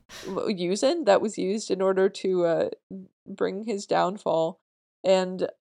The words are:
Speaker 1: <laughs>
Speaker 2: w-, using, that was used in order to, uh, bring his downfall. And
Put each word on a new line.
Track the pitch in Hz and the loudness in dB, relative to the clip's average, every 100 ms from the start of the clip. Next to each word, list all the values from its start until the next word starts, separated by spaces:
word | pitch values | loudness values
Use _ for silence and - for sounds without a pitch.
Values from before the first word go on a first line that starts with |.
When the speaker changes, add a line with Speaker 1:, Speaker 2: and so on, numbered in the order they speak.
Speaker 1:
<laughs> | _ - 185 | _ -16 -8
Speaker 2:
w-, | 185 - 190 | -6 -2 -2
using, | 175 208 262 349 262 | -2 2 2 2 4
that | 190 | 4
was | 220 196 | 4 -4
used | 185 214 - | -2 -2 -2
in | 190 | 0
order | 190 190 190 | 2 2 2
to, | 190 190 185 | 0 -2 0
uh, | 170 160 - - - 190 190 _ - | 2 2 0 -4 -14 -16 -16 _ -16
bring | 196 185 190 | -6 -4 -4
his | 220 202 - | -6 -6 0
downfall. | 175 170 208 - 160 160 - _ _ _ _ | 2 2 -2 -2 0 -2 -4 _ _ _ _
And | 180 190 185 185 - - | 2 2 2 -4 -6 -6